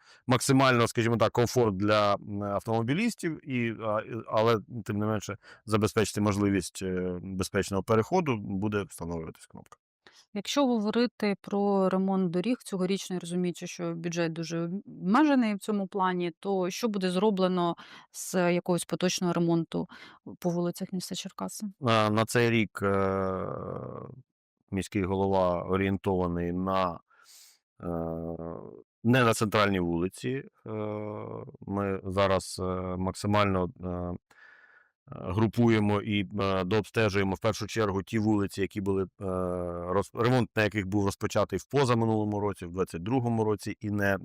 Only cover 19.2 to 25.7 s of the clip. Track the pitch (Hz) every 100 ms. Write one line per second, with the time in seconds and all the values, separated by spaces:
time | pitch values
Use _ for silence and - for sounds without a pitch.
19.2 | 175 170 170 170 160 170 170 - - -
20.2 | - - 180 175 175 - 185 185 - 180
21.2 | 190 - 190 - 208 - 127 113 107 107
22.2 | 113 123 117 113 101 - 101 98 95 95
23.2 | 95 92 92 - 92 92 64 - - -
24.2 | - _ _ _ _ 98 - 104 90 98
25.2 | 98 95 90 87 92